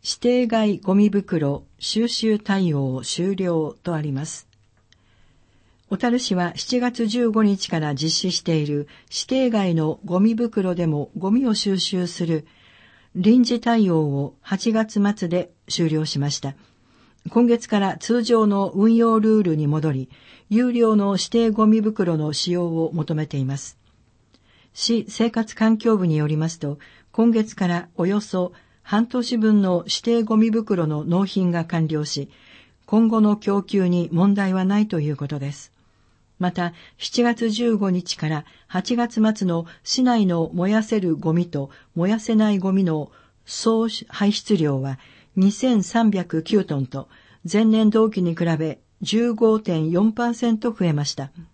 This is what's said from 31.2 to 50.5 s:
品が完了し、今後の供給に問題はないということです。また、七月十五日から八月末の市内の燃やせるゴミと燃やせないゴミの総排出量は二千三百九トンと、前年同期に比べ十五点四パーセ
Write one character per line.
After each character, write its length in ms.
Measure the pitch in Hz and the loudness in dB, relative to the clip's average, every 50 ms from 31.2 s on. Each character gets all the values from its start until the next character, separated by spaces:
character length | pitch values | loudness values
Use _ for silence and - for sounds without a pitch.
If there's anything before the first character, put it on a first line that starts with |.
| 196 | 0
品 260 | 185 - 202 185 180 | 0 -2 -2 0 0
が 140 | 170 170 160 | 0 -2 -4
完 220 | 165 - 165 165 151 | -2 -2 -2 -2 0
了 180 | 160 151 151 | -2 -4 -4
し、 240 | 147 - 143 139 - _ _ _ - - - - _ _ _ _ | -4 -6 -8 -10 -10 _ _ _ -20 -20 -20 -20 _ _ _ _
今 220 | - - 220 233 226 | 0 2 4 4 4
後 140 | 226 220 | 4 4
の 160 | 214 208 208 208 | 4 4 2 2
供 260 | - 214 196 202 196 | 0 -2 -2 -2 -2
給 240 | - - 202 185 180 | -2 -2 0 2 2
に 200 | 175 175 175 - | 2 0 0 0
問 220 | 156 165 185 202 202 | 0 2 2 2 2
題 200 | 202 196 190 185 | 2 0 -2 0
は 120 | 190 185 | 0 0
な 140 | 185 202 208 | 0 2 0
い 80 | 214 214 | 0 0
と 120 | 196 165 | 0 -4
い 100 | 147 151 | -2 -4
う 80 | 151 135 | -4 -6
こ 100 | 143 139 | -6 -8
と 120 | 151 143 | -6 -8
で 120 | 135 139 | -8 -8
す。 200 | 143 - - _ _ _ _ _ _ _ _ _ _ _ _ _ _ _ | -10 -12 -18 _ _ _ _ _ _ _ _ _ _ _ _ _ _ _
ま 140 | 185 180 175 | -4 -4 -2
た、 200 | 180 175 170 170 - - - _ _ | -2 -6 -6 -6 -10 -20 -20 _ _
七 260 | - - - 254 240 | -14 -6 0 0 2
月 260 | 240 233 233 226 226 | 2 0 0 -2 -4
十 260 | 214 214 240 233 226 | -2 0 0 0 0
五 140 | 202 202 196 | 0 0 0
日 260 | 180 180 175 - - | -2 -2 -4 -6 -10
か 140 | - - 156 | -6 -4 -4
ら 160 | 160 151 160 - _ _ _ _ | -4 -4 -6 -12 _ _ _ _
八 280 | - 185 185 - 240 | -6 -6 -4 -2 -2
月 260 | 233 240 233 - 226 214 220 214 | -2 -2 -2 0 2 2 2 2
末 100 | 214 202 | 0 -2
の 200 | 180 170 170 170 165 - _ _ | -2 -2 -2 -4 -8 -16 _ _
市 200 | - - - 254 | -6 -2 0 2
内 220 | 254 240 226 208 | 2 4 4 2
の 240 | 185 170 170 165 160 160 | 2 2 0 -2 -2 -2
燃 180 | 175 175 190 | -2 0 2
や 120 | 208 220 214 | 2 0 0
せ 160 | - 226 214 | 0 -2 -2
る 160 | 185 175 160 143 | 0 0 -2 0
ゴ 160 | 156 165 160 | 0 0 0
ミ 140 | 175 175 175 | 0 0 -2
と 220 | - 147 139 135 - - _ _ _ | -4 -8 -8 -8 -12 -20 _ _ _
燃 160 | 170 170 190 | -2 0 0
や 80 | 214 226 | 0 -2
せ 140 | 214 - 233 | -2 0 2
な 140 | 214 214 214 | 2 4 4
い 80 | 208 190 | 2 0
ゴ 120 | 180 190 | 0 0
ミ 140 | 190 196 190 | 0 2 2
の 260 | 175 160 151 147 - _ _ _ _ _ _ _ | 2 0 -2 -4 -8 _ _ _ _ _ _ _
総 440 | - - - - 226 226 226 226 226 214 - - _ | -16 -12 -2 0 0 2 2 0 -2 -4 -8 -14 _
排 240 | - - 208 202 | -6 0 0 0
出 240 | 208 - - - 214 | 0 0 0 0 0
量 260 | 175 160 147 139 135 | 2 2 0 0 -2
は 180 | 131 135 135 131 - - - - _ _ _ | -4 -6 -8 -10 -14 -20 -20 -20 _ _ _
二 160 | 190 190 202 | 2 2 2
千 320 | 202 - - 262 247 214 185 | 2 2 0 2 2 2 0
三 280 | - - 233 226 214 | 0 0 2 2 2
百 300 | 202 190 180 175 - 160 | 2 0 -4 -2 -4 -6
九 220 | 160 - - 208 185 | -2 2 0 0 2
ト 160 | - 151 139 | 0 -4 -4
ン 80 | 135 127 | -4 -6
と、 220 | - 135 135 _ - - _ _ - _ _ 170 | -8 -12 -12 _ -20 -20 _ _ -20 _ _ -2
前 140 | - 208 226 | 0 2 4
年 240 | 220 220 220 220 214 | 4 4 4 4 4
同 200 | 208 220 220 220 | 4 4 2 2
期 120 | 214 196 | 2 -2
に 140 | 180 170 165 | -2 -2 0
比 100 | 165 175 170 165 147 | 0 0 0 0 0
べ 220 | 160 160 - _ _ _ _ _ | -2 -4 -6 _ _ _ _ _
十 320 | - - - 220 233 240 233 | -8 -2 0 0 0 0 0
五 260 | 220 233 220 220 220 | 2 2 2 2 2
点 300 | 214 - 175 160 156 160 | 0 -2 -2 -2 0 0
四 220 | 170 175 208 220 214 | 0 2 2 2 0
パ 160 | 233 240 233 | 0 -2 -4
ー 40 | 233 | -2
セ 180 | 233 - 233 | -2 -2 -2